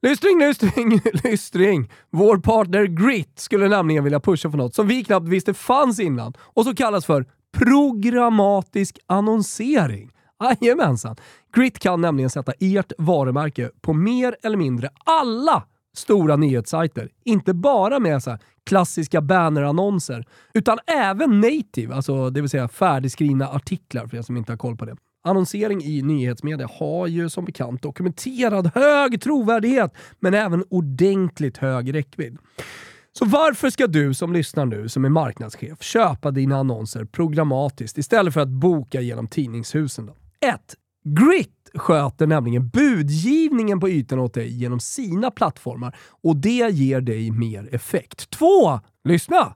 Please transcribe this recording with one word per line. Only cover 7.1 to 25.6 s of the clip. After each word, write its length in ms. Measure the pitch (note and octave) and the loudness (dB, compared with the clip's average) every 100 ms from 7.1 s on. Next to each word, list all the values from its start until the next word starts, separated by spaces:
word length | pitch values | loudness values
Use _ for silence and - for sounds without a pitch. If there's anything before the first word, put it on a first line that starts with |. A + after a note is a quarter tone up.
| D3 B2+ _ _ - | 0 0 _ _ 0
programmatisk 1400 | - C#4 C#4+ A3+ A3 B3 A#3+ A3 G3+ G3+ - G3+ G3 - _ | 4 6 4 0 0 2 4 4 4 2 -2 -4 -4 -6 _
annonsering. 1000 | F#3+ G#3+ A3 G3+ - A#3 D4 D3+ G2+ G#2 _ _ _ A#3+ B3+ | 0 2 0 -2 -4 0 0 0 -4 -14 _ _ _ -2 2
Jajamensan! 540 | A#3 C#4+ A3 A#2+ G2+ A2 - - _ - | 2 2 2 0 -4 -14 -20 -20 _ 2
Grit 240 | B3+ - | 2 2
kan 220 | F#3+ F3 | -2 0
nämligen 280 | E3+ C#3+ C3 | 0 0 -2
sätta 240 | C#3+ C3 B2 | -4 -8 -2
ert 320 | F#3 G3 F#3 - | 0 0 -2 -4
varumärke 720 | D#3+ E3+ B2+ C3+ D3+ - A#2 _ | 0 0 0 -2 -4 -6 -8 _
på 120 | - | -2
mer 420 | D#3 F#3+ B3 B3 A#3+ | 0 0 0 -2 -4
eller 140 | A3 G#3+ | -4 -2
mindre 320 | D3 B2 C3 _ - | -2 -2 -6 _ -2
alla 580 | D#4+ B3+ A3+ D4+ C4+ - _ _ - | 0 0 -2 0 0 -2 _ _ -20
stora 380 | - G#3 D#3 D3 | 2 4 4 4
nyhetssajter. 720 | D3+ B2+ A2 D#3+ E3 - A2 _ - | 2 0 -2 -4 -4 -6 -14 _ -2
Inte 280 | G#3+ - | 0 0
bara 460 | - C#4 B3+ G3 C#4 | 0 2 2 2 0
med 240 | G3+ C#3+ | 0 -2
så 60 | B2+ | -4
här 100 | A2+ _ _ - | -10 _ _ 0
klassiska 560 | F#3+ F3 - D#3 E3+ | 2 2 -2 -2 -2
bannerannonser, 1040 | D3 F#3 E3 D3+ C#3+ D#3 G3+ F#3+ - A#2 A2 _ _ | 2 2 2 0 0 0 0 -2 -6 -12 -14 _ _
utan 240 | A3+ A#3 A3+ - | 0 2 0 0
även 520 | D#4+ G3+ G3 D4+ G3+ | 0 0 0 2 4
native, 560 | A3+ D4+ - - A2 B2+ | 4 2 -4 -8 -6 -6
alltså 340 | C3+ C3+ B2+ | -4 -2 -2
det 120 | C3 | -2
vill 80 | C#3+ | -2
säga 180 | C#3 A#2+ | -2 -4
färdigskrivna 800 | - F#3 C#3 C3+ - D3 C3+ C3+ | 0 0 0 -2 -2 0 0 -2
artiklar 600 | C#3 - F#3 _ - A#2 | -6 -6 -10 _ -10 -8
för 100 | A#2 | -12
er 40 | |
som 160 | A2+ B2 | -8 -8
inte 140 | A2+ | -8
har 60 | A#2 | -8
koll 200 | B2 A2+ | -8 -8
på 80 | A2+ | -12
det. 100 | A#2 _ _ | -16 _ _
Annonsering 600 | E3+ F#3+ F3+ G3+ | -2 0 0 -2